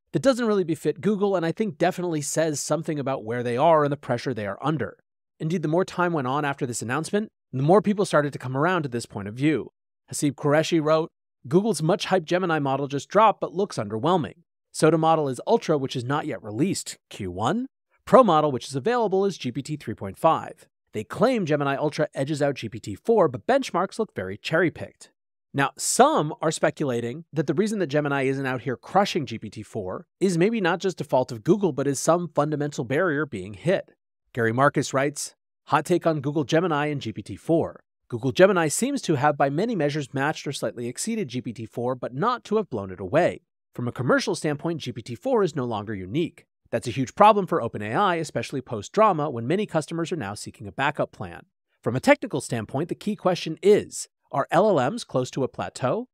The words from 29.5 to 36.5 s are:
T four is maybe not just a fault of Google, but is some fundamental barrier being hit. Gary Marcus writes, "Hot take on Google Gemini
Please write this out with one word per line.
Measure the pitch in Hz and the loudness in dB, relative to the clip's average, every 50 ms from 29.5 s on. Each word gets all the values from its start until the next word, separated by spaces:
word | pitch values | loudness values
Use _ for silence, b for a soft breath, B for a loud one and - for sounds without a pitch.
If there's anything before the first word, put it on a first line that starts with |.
T | - 110 | -12 -14
four | 101 - - 117 92 90 107 - - _ _ _ | -16 -10 -10 -8 -6 -6 -8 -10 -12 _ _ _
is | 175 202 175 165 | 0 0 2 2
maybe | 175 220 233 226 | 2 2 2 0
not | 185 165 185 175 | 0 0 0 0
just | - 190 170 - | -2 -4 -4 -4
a | 147 | -4
fault | - 151 131 127 - | 0 0 0 0 0
of | 123 113 - | -6 -4 2
Google, | 156 196 208 202 165 | 2 2 4 4 0
but | 131 139 135 | 0 0 -2
is | 143 139 - | -2 -2 0
some | - 170 165 180 175 165 | 2 2 2 2 0 0
fundamental | - - 147 151 151 139 143 147 - - 131 | 0 0 0 0 0 -2 -2 -4 -4 -6 -4
barrier | 110 131 156 190 175 139 147 156 | -2 0 0 2 0 0 -2 -2
being | 143 - 98 90 101 101 | -4 -6 -10 -10 -10 -12
hit. | 95 - 170 190 - - - _ _ _ _ _ _ _ _ | -4 0 0 0 0 -2 -8 _ _ _ _ _ _ _ _
Gary | - 123 113 113 | -2 0 0 2
Marcus | 113 127 139 143 - 156 123 - - | 4 4 4 4 4 2 -2 0 -2
writes, | 131 135 151 143 - - - - _ _ _ _ _ _ | 0 0 0 -2 -6 -10 -10 -12 _ _ _ _ _ _
"Hot | - 139 156 156 | 0 0 0 2
take | - 175 170 - | 2 0 2 2
on | 170 160 151 | 2 0 0
Google | 120 147 143 160 143 | -2 -2 0 0 0
Gemini | - | 2